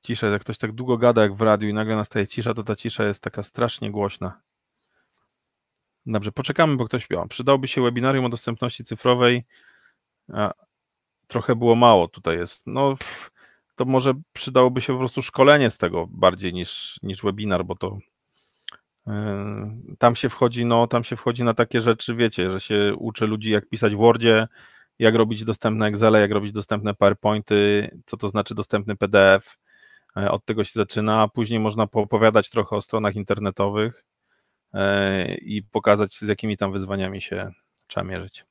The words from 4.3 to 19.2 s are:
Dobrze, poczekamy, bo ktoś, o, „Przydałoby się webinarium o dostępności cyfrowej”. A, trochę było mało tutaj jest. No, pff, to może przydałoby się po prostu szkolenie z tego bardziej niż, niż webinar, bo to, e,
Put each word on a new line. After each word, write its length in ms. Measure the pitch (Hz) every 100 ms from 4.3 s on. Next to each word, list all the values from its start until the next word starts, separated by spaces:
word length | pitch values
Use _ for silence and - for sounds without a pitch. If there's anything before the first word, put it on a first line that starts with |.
| - _ _ _ _ _ _ _ _ _ _ _ _ _ _ _ _ -
Dobrze, 260 | 110 104
poczekamy, 440 | - 131 147 160 139
bo 80 |
ktoś, 280 | 117 123 -
o, 160 | 90 85
„Przydałoby 400 | - 123 139 131
się 140 | -
webinarium 420 | 123 120 127 135
o 40 | 127
dostępności 560 | 117 - 117 120 -
cyfrowej”. 600 | - 110 127 123 120 123 120 _ _ _ _ _ _ _ _
A, 220 | 104 104 - _ _ _ _ _ _ _
trochę 300 | 120 - 117
było 180 | 120
mało 340 | 117 120 104 85
tutaj 300 | - - 82
jest. 280 | 87 - -
No, 300 | 123 139 135
pff, 340 | - - - _ _ _ _ -
to 80 |
może 300 | 127 131 131 135 -
przydałoby 480 | - - 131 127 123
się 120 | 117
po 60 | 127
prostu 240 | 127 -
szkolenie 480 | - - 135 147 123
z 80 | -
tego 280 | 87 90 85
bardziej 420 | 85 90 92 95
niż, 480 | 90 87 - - -
niż 200 | 101 92
webinar, 420 | 104 98 107 90
bo 100 | 90
to, 240 | 90 95 101 - _ _ _ _ _ - - _ _ -
e, 680 | 104